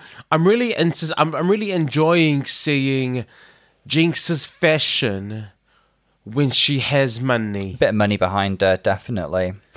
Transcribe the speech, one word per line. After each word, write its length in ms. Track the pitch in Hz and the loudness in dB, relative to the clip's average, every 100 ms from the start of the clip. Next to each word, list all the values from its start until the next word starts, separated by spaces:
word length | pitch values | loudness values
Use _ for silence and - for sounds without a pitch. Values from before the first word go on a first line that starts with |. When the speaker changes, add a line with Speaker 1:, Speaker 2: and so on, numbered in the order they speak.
| - - - | -10 -16 -2
Speaker 1:
I'm 160 | 160 175 | 2 4
really 260 | 233 240 | 2 0
into, 380 | - 165 - 160 156 | 0 0 0 -4 -2
I'm, 160 | 160 | -2
I'm 160 | 143 175 | 0 0
really 200 | 214 208 | 0 0
enjoying 760 | 180 147 147 156 175 156 143 - | -2 0 2 2 4 4 2 0
seeing 800 | - 151 139 135 135 127 127 - _ - _ _ _ - | -2 0 0 0 -2 -2 -4 -8 _ -20 _ _ _ -4
Jinx's 600 | 156 165 - - 151 - | 0 2 0 -2 -2 -6
fashion 1000 | - 165 151 - - 120 98 101 110 107 _ _ _ _ _ _ _ | -2 0 2 0 -2 -2 -4 -8 -12 -14 _ _ _ _ _ _ _
when 240 | 113 120 139 | -6 -2 0
she 280 | - - 139 | 2 2 0
has 400 | - 143 131 113 | 0 0 0 -2
money. 560 | 131 117 107 101 95 - | -2 0 -2 -4 -6 0
Speaker 2:
Bit 120 | 120 | 2
of 40 | |
money 220 | 107 104 104 | 4 2 2
behind 440 | 90 98 98 95 | 0 0 -2 2
her, 140 | 95 92 | 2 2
definitely. 760 | 101 95 - 107 76 92 92 98 _ | 0 -2 -4 -6 -4 -2 -2 -6 _